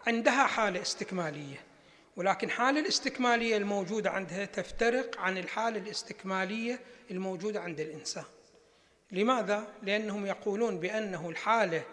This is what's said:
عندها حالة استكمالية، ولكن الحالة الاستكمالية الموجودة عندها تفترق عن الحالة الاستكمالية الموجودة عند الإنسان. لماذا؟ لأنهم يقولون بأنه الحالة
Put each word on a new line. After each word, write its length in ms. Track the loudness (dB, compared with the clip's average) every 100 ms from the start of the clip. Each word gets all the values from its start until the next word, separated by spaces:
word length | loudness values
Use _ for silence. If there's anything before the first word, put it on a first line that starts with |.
| 0
عندها 400 | 4 6 6 6
حالة 340 | 4 2 0
استكمالية، 800 | -2 -4 -4 -4 -4 -4 -10 -12 -16 -20 -20 -20 -14 -2
ولكن 320 | 0 2 0
الحالة 320 | 2 4 4
الاستكمالية 760 | 2 0 0 2 4 4 4 2
الموجودة 520 | 2 0 0 0 0
عندها 360 | 0 -4 -6 -6
تفترق 720 | -6 -4 0 2 2 0 -2
عن 180 | 0 0
الحالة 420 | -2 0 0 0
الاستكمالية 1000 | -4 -6 -8 -8 -4 -2 -2 -2 -2 -4 -8 -18 -8
الموجودة 500 | -6 -4 -4 -4 -4
عند 180 | -4 -6
الإنسان. 440 | -6 -6 -8 -8 -10 -16 -20 -20 _ _ _ _ -6
لماذا؟ 560 | 0 4 4 2 0 -2 -8
لأنهم 420 | -2 0 0 -2 -2
يقولون 540 | -2 -2 0 0 0
بأنه 500 | -2 -2 -2 -4 -6
الحالة 540 | -2 2 4 4 2 -4